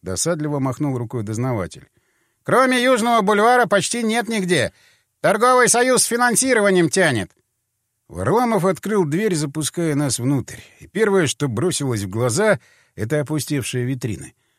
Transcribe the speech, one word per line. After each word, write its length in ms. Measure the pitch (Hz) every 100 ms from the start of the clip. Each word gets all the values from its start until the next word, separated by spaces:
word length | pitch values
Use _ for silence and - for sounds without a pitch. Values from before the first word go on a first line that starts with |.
досадливо 560 | 87 92 165 170 151 143
махнул 400 | 131 123 147 127
рукой 240 | 117 120
дознаватель. 640 | 107 110 131 117 85 69 - _ _ _ _ _
«Кроме 400 | - 202 262 254
Южного 380 | 254 247 233 233
бульвара 440 | 202 208 220 247 226
почти 360 | 202 - 233
нет 260 | 226 226 220
нигде. 440 | 226 180 165 101 - _ _ _ _
Торговый 480 | 156 208 240 254 233
союз 340 | 233 254 240
с 40 | -
финансированием 840 | 233 247 233 262 233 202 185 165
тянет». 420 | 190 170 117 92 _ _ _ _ _ _ _ _
Варламов 560 | 80 101 214 247 214
открыл 400 | 185 180 190 214
дверь, 300 | 156 160 214
запуская 600 | 165 151 156 143 - 165
нас 240 | 143 143 -
внутрь. 420 | 120 139 - - - _
И 60 | -
первое, 400 | 190 214 196 147
что 220 | - 143
бросилось 540 | 107 180 - 135 113
в 60 | 101
глаза, — 500 | 107 123 120 214 151 - _ _ -
это 240 | 110 151
опустевшие 640 | 143 151 - 147 - 127
витрины. 500 | 123 131 120 85 - _ _